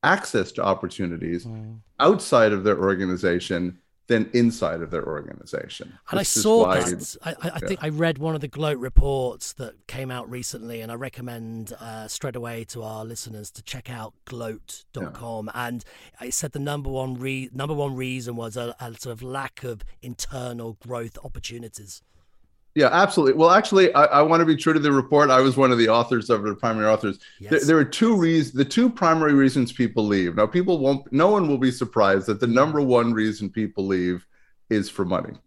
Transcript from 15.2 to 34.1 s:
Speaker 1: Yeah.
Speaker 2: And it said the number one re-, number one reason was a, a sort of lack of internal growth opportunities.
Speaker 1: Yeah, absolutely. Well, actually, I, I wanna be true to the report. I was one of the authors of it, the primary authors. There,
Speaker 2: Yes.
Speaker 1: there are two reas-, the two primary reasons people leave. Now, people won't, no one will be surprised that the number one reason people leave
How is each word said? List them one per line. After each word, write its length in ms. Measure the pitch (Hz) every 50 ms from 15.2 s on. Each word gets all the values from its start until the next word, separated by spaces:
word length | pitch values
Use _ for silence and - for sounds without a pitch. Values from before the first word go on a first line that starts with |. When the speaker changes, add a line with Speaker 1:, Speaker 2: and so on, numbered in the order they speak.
| 117 117 117 110 107 110 -
Speaker 1:
Yeah. 120 | 120 123
Speaker 2:
And 180 | 120 123 117 - - - - - - _ _
it 120 | 120 127 127
said 180 | - - 143
the 80 | - 143
number 300 | 139 143 147 147 143 135
one 240 | 135 131 131 131 127
re-, 360 | 123 127 135 135 131 131 127 -
number 200 | 127 139 147 156
one 220 | 147 143 139 135
reason 400 | 127 131 127 127 131 120 120 120
was 220 | 117 117 113 107
a, 180 | 123 120 120 117 _
a 120 | 127 120 117 -
sort 140 | - 131 117
of 100 | 110 127
lack 400 | 127 127 135 135 127 _ - -
of 220 | 123 117 104 - - - -
internal 720 | - 127 120 - - - 131 131 123 123 120 117 117 113 110 _ _
growth 320 | 117 123 117 117 113 107 - -
opportunities. 800 | 113 - - - - 123 120 117 110 _ - 107 98 - - _ _ _ _ _ _ _ _ _ _ _ _ _ _ _
Speaker 1:
Yeah, 140 | 151 143 127
absolutely. 440 | - 170 196 196 - 190 151 131 135 151
Well, 120 | 160 170
actually, 420 | 180 202 208 - 208 190 185 170 -
I, 120 | 143 151
I 160 | 151 - 143 151
wanna 220 | 156 165 165 165
be 100 | 160 156
true 180 | 143 - 165 160
to 60 | 156
the 120 | 143 147
report. 380 | 139 139 127 127 151 147 147 143
I 120 | 131 127
was 140 | 131 135 127
one 160 | 131 135 127
of 60 | 123
the 120 | 117 117 110
authors 420 | 110 120 117 - 127 117 104 -
of 120 | 120 107 101
it, 60 | 107
the 60 | 101
primary 320 | - - 117 110 110 107
authors. 320 | 107 110 107 - 104 92 - - - - _
There, 200 | 95 - 156 156
Speaker 2:
Yes. 80 | 139
Speaker 1:
there 100 | 147 165
are 80 | 160 143
two 300 | - - - 226 226 226
reas-, 360 | 196 170 165 165 160 147 127
the 140 | - 127 139
two 240 | 139 - 233 240 254
primary 460 | 240 - 190 165 160 160 156 151 143
reasons 360 | 139 135 135 123 139 127 117
people 360 | - - 123 110 - 120 107
leave. 260 | 104 104 98 92 87 82
Now, 120 | 92 107
people 320 | 107 - 175 180 196 180 160
won't, 340 | 135 135 139 135 139 - -
no 160 | 139 165 196
one 180 | 214 208 180
will 120 | 151 143 127
be 100 | 131 131
surprised 560 | 123 - 123 107 - 120 104 98 98 98 95
that 140 | 113 107 104
the 80 | 127
number 340 | 117 117 127 139 156 156 147
one 320 | 143 127 123 120 117 117 117
reason 380 | 110 110 110 107 107 107 95
people 340 | - 110 110 101 - - 95
leave 400 | 98 95 92 90 90